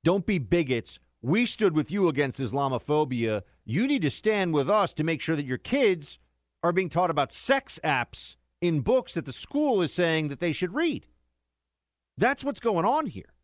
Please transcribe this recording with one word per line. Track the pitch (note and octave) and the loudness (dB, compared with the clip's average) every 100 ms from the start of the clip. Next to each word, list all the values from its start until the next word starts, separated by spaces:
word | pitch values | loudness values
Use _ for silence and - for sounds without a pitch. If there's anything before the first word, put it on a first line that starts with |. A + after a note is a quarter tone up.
"Don't | D#3+ G3 | 4 2
be | F3 F#3+ | 2 -2
bigots. | A2 F3 C#3+ A#2+ - - _ _ | 2 0 2 -2 -4 -18 _ _
We | A#2+ G3 | 0 0
stood | A#3+ - G#3 | 0 2 2
with | D#3 D3 | 2 -2
you | G3+ F3+ | 0 0
against | C#3 C#3 A#2+ | 2 -2 -2
Islamophobia. | B2+ C3 C#3 B2 - D3+ D3+ B2 A2+ G#2+ - _ - | -4 -2 0 -2 0 0 2 0 0 -2 -6 _ -4
You | B2+ C4 | -2 0
need | C#4+ | 0
to | D#3 | 0
stand | - G#3+ G#3+ F3+ | 0 0 2 2
with | D#3 C3+ | 0 2
us | G#3 F#3 | 2 2
to | - | 0
make | D#3 D#3+ | -2 -2
sure | - D#3+ | -2 -4
that | |
your | C#3 B2+ | -2 -6
kids | - C4+ A#3+ F3 C#3+ - _ _ _ _ | -2 2 4 2 -4 -18 _ _ _ _
are | E3+ | 0
being | F3 F#3 | 0 0
taught | E3 F3+ | 0 2
about | D3+ C#3 | 2 0
sex | - - C4+ - - | -4 0 0 0 -6
apps | D#3 C3+ A#2+ - - - _ _ | 0 0 -2 -8 -16 -18 _ _
in | F3 D#3+ | 0 0
books | C3 B3+ B3+ | 2 0 0
that | F3 C3+ | -8 -8
the | |
school | - - C#4+ D4 A3 | -12 -6 -2 0 2
is | F3+ | 0
saying | - E3+ D#3+ D3+ | 0 2 2 -2
that | C#3 | -2
they | F3 | -4
should | D3 F3+ | -2 -4
read." | A3 E4+ A#3+ - _ _ _ _ _ _ _ _ _ _ - | -2 -2 -2 -10 _ _ _ _ _ _ _ _ _ _ 0
That's | A3+ C#4 | 2 2
what's | C4 B3 | -4 -2
going | A#3 F#3 F3+ | 0 2 2
on | D4 D4 | 0 -2
here. | G#2 - _ | -8 -16 _